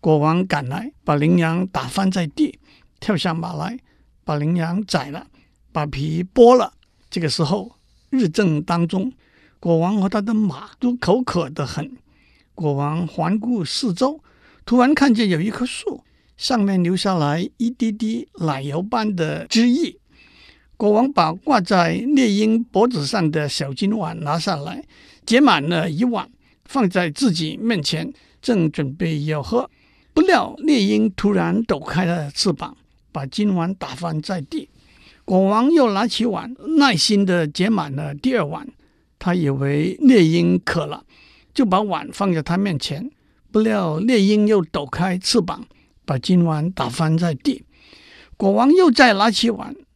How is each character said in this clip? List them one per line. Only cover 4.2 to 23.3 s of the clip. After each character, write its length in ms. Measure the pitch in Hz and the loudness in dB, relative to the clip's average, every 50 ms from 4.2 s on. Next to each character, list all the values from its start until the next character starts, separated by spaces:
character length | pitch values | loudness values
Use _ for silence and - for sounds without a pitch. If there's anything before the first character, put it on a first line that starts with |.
| _ | _
把 120 | - 156 | -6 -4
羚 200 | 147 147 156 175 | -2 -2 -2 -2
羊 280 | 175 165 165 170 196 220 | -2 -2 -2 -4 -6 -6
宰 260 | 185 - 165 127 143 | -4 -4 -4 -4 -6
了， 180 | 143 - - _ _ _ _ _ _ _ _ _ | -12 -14 -14 _ _ _ _ _ _ _ _ _
把 160 | _ 156 147 | _ -6 -6
皮 400 | 151 139 139 139 156 156 165 180 185 _ | -6 -6 -6 -6 -4 -4 -4 -6 -4 _
剥 220 | - 233 240 254 | 8 8 8 8
了。 180 | 254 208 - _ _ _ _ _ _ _ _ | 6 4 -2 _ _ _ _ _ _ _ _
这 120 | - 190 | -6 -4
个 80 | 165 151 | -2 -2
时 160 | - - 165 | -2 -2 -2
候， 320 | 139 175 208 190 233 _ _ _ _ _ _ _ _ | -2 -2 -4 -4 -10 _ _ _ _ _ _ _ _
日 180 | - 262 233 170 | -2 0 0 0
正 320 | 160 - 208 180 156 147 | 2 2 2 2 2 0
当 260 | 156 - 170 170 170 | -2 -2 -2 -2 0
中， 260 | 165 196 190 190 254 262 _ _ _ _ _ _ _ _ _ | -2 -2 -4 -4 -4 -8 _ _ _ _ _ _ _ _ _
国 180 | - 170 170 160 | -2 0 2 2
王 220 | 165 180 208 214 190 | 2 0 0 0 0
和 60 | 196 | 0
他 120 | 196 214 | 0 -2
的 140 | 202 214 226 | -2 0 0
马 360 | 214 214 190 143 - - - - _ | 0 0 0 -2 -6 -12 -20 -12 _
都 160 | - 247 247 | -2 -2 -2
口 260 | 247 - - 185 254 254 | -2 2 2 2 2 2
渴 260 | - - 180 254 262 | -2 -4 -4 -4 -4
得 160 | 160 - 143 | -6 -6 -6
很。 320 | 127 - - 147 269 254 - _ _ _ _ _ _ _ _ _ _ _ | -6 -6 -8 -8 -10 -12 -20 _ _ _ _ _ _ _ _ _ _ _
国 200 | - 165 151 143 | -6 -4 -2 -2
王 320 | 139 139 147 156 165 175 | -2 -2 -2 -2 -4 -4
环 320 | 151 - - 160 165 196 220 | -6 -4 -4 -2 0 0 -2
顾 260 | 202 233 247 220 170 | -2 -2 -2 -2 -2
四 300 | 135 - - - 233 175 | -4 -6 -4 -2 -4 -2
周， 260 | - 262 269 302 311 _ _ _ _ _ _ _ _ _ | 0 0 -2 -2 -4 _ _ _ _ _ _ _ _ _
突 120 | - 233 247 | 2 4 4
然 120 | 247 262 311 | 6 4 4
看 220 | 294 277 285 226 | 4 4 4 4
见 140 | 208 226 202 | 4 2 0
有 120 | 180 151 | 0 0
一 100 | 170 214 | -2 -4
棵 140 | 208 - 247 | -4 -4 -6
树， 400 | 247 - - - 427 - - _ _ _ _ _ _ _ | -6 -6 -8 -8 -10 -10 -10 _ _ _ _ _ _ _
上 220 | _ - - 269 233 202 | _ -4 -2 0 0 2
面 200 | 196 196 185 175 | 2 2 2 2
流 140 | 170 185 | 2 0
下 180 | 180 - 202 190 | 0 0 0 0
来 340 | 175 151 143 147 165 180 - _ _ | 0 0 0 0 -2 -4 -6 _ _
一 120 | 240 233 | -4 -4
滴 200 | 254 _ 247 226 | -2 _ -2 -4
滴 380 | 214 214 220 214 226 233 - _ _ - | -2 -2 -4 -4 -4 -6 -8 _ _ -4
奶 240 | 175 156 143 135 135 | -4 -4 -4 -4 -6
油 200 | 143 139 160 185 | -6 -6 -6 -6
般 320 | 214 247 233 220 214 202 | -4 -4 -2 -2 -2 -2
的 320 | 175 160 156 147 160 170 | -2 -2 -2 -4 -6 -8
汁 220 | - - 226 233 247 | 0 2 2 4 4
液。 300 | 240 302 339 226 - - _ _ _ _ - _ _ _ - - - _ _ _ _ | 4 2 0 -4 -6 -12 _ _ _ _ -20 _ _ _ -20 -20 -20 _ _ _ _
国 160 | _ - 208 208 | _ 0 2 4
王 200 | 214 247 269 294 | 4 2 2 2
把 200 | - 170 156 165 | 2 0 0 0
挂 280 | 185 _ 311 285 226 | -4 _ 2 2 2
在 320 | 180 - 208 185 170 165 165 | 2 2 2 2 2 2 0
猎 380 | 185 220 254 302 269 262 220 | -2 -2 0 2 2 4 4
鹰 340 | 202 202 214 220 220 226 233 | 2 2 2 2 2 0 -2
脖 240 | _ - 190 220 247 | _ 0 2 2 2
子 180 | 247 175 143 | 0 -2 -4
上 240 | 139 - 214 175 156 | -4 -2 0 0 0